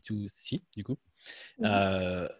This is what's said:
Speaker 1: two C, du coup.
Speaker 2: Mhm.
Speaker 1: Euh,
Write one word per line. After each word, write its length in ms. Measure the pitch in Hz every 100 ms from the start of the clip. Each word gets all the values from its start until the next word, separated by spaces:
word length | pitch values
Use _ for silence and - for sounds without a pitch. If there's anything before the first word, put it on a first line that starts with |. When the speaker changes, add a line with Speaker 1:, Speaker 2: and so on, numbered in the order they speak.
Speaker 1:
two 220 | - 104 101
C, 360 | - - 135 - -
du 80 |
coup. 140 | - - _ _ - - - -
Speaker 2:
Mhm. 60 | 107
Speaker 1:
Euh, 580 | 101 98 95 90 90 85